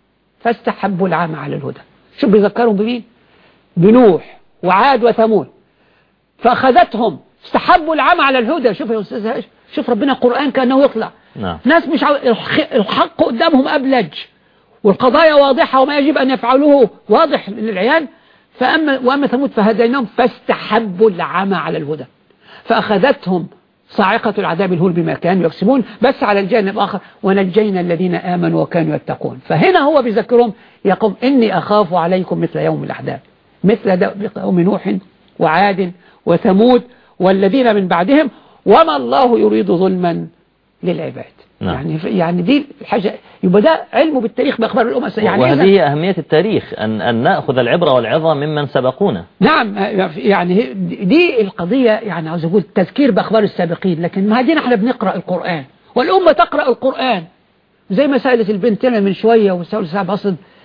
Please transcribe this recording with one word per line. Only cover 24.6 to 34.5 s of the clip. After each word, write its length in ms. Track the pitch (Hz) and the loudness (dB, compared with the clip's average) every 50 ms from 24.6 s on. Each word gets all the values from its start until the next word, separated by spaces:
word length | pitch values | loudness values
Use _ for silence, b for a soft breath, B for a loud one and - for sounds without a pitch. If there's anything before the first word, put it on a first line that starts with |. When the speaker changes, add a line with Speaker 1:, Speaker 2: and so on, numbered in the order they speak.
| 202 185 | -2 -2
Speaker 1:
الهول 200 | 185 156 170 190 | 0 0 0 0
بما 220 | 165 175 165 160 156 | 0 0 -2 -2 -4
كانوا 320 | - - 170 196 190 170 | -4 -2 0 0 0 0
يكسبون. 380 | 160 - - 190 208 269 269 208 B B B | -2 -2 -2 0 0 2 0 -2 B B B
بس 200 | 220 262 254 - | 0 0 0 0
على 180 | - 208 208 202 | -2 0 0 0
الجانب 340 | 196 180 - 220 202 190 196 | 0 0 0 0 0 -2 -2
الآخر: 260 | - 202 - - 185 B B B B | -4 -4 -4 -6 -8 B B B B
"ونجينا 580 | - 190 196 202 196 185 165 214 214 214 190 180 | -2 0 0 2 0 0 0 0 0 2 0 -2
الذين 340 | 175 175 170 160 185 180 175 | -2 -2 -2 -2 -2 -2 -2
آمنوا 480 | 170 - 185 180 175 170 165 165 160 | -4 -4 -4 -4 -2 -2 0 0 -2
وكانوا 320 | 160 - - 170 165 160 151 | -2 -2 -2 -2 -2 -2 -4
يتقون". 440 | 139 - - 143 - - 135 120 127 - | -6 -6 -8 -10 -8 -8 -10 -10 -10 -6
فهنا 320 | - 165 156 190 381 370 349 | -4 0 2 2 2 2 2
هو 240 | 277 285 320 285 | 2 2 2 2
بيذكرهم: 500 | 240 247 202 226 208 - 247 233 240 226 b b b b b b - | 0 0 -2 -2 -2 2 2 2 2 2 b b b b b b -2
"يا 100 | 196 180 | -2 0
قوم 200 | - 220 208 185 - 240 | 0 0 -2 -2 -2 -2
إني 340 | 262 285 262 226 208 190 175 | 0 2 2 2 2 0 -2
أخاف 360 | - - 208 208 208 156 175 | -2 0 0 0 2 0 0
عليكم 460 | 180 160 175 185 185 180 - 175 170 | -2 0 0 0 -2 -2 -4 -4 -4
مثل 180 | 170 160 - 156 | -4 -4 -4 -4
يوم 260 | 151 160 156 147 143 | -2 -2 -2 -4 -6
الأحزاب، 360 | - - - 131 139 131 - - _ _ _ _ _ _ _ - | -8 -10 -10 -10 -10 -10 -10 -14 _ _ _ _ _ _ _ 0
مثل 320 | 180 233 214 - 208 185 | 2 2 2 0 0 0
دأب 340 | 180 - - 190 196 202 208 - | 0 0 -2 -4 -6 -10 -10 -8
قوم 240 | - 190 202 | -8 -4 -2